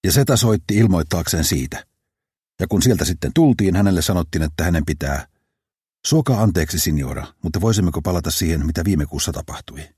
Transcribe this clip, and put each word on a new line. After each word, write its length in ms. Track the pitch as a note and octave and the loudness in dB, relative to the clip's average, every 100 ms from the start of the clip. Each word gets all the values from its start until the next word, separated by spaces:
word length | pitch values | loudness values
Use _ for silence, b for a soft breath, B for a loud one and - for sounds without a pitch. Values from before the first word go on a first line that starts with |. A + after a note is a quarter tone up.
| F#2+ | 2
Ja 60 | |
setä 260 | - A#2 A#2 | 2 2 2
soitti 400 | A#2 G#2 - G#2 | 2 0 0 2
ilmoittaakseen 640 | A2 F2+ D#2 F2 E2 - | 4 4 0 -2 -2 -2
siitä. 420 | D2+ D2 C2 - - _ _ _ _ _ _ _ | -2 -2 -4 -10 -16 _ _ _ _ _ _ _
Ja 80 | F#2 | -2
kun 140 | G2+ | 2
sieltä 240 | B2+ G2 F2 | 2 2 0
sitten 260 | E2 - | -2 -2
tultiin, 420 | - D#3 A#2 G2 F#2 | 4 4 4 2 4
hänelle 260 | G2+ F2+ | 2 2
sanottiin, 400 | - F2+ E2+ - | 0 0 -2 -2
että 220 | D#2 - | -4 -2
hänen 220 | E2 E2 D2 | 0 0 -2
pitää: 420 | D2+ C#2 C#2+ - _ _ _ _ _ _ _ - | -4 -4 -6 -8 _ _ _ _ _ _ _ -2
"Suokaa 340 | D#3 C3+ A#2 | 0 2 2
anteeksi, 380 | A2 E2+ D#2 E2+ | 2 2 -2 -2
signora, 480 | - D2+ C2 C2 C2+ _ | -2 -2 -4 -8 -12 _
mutta 180 | E2+ E2 | -6 -2
voisimmeko 400 | A2 G#2 F2 D#2+ | 0 2 0 0
palata 300 | D#2 F2+ D#2+ | -2 -2 -2
siihen, 340 | - E2 D#2+ D2 | -2 -2 0 -2
mitä 200 | D#2 E2+ | -2 0
viime 200 | F2 D2 | 0 -2
kuussa 260 | C#2+ - | -4 -6
tapahtui?" 580 | C#2+ - - - C#2+ D2 | -6 -10 -16 -16 -18 -18